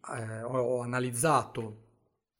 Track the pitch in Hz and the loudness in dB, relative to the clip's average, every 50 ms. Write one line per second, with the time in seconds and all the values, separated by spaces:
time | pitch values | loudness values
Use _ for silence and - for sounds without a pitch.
0 | - - - 123 113 110 110 110 117 123 131 131 123 120 127 123 120 120 123 127 | -14 -10 -8 -8 -6 -6 -8 -8 -6 -2 0 0 2 2 2 0 0 0 0 0
1 | 127 127 120 120 120 165 151 131 113 - - - 113 110 107 - - _ _ _ | 0 0 0 2 4 6 6 4 4 2 -4 -6 -6 -6 -8 -12 -18 _ _ _
2 | _ _ _ _ _ _ _ _ | _ _ _ _ _ _ _ _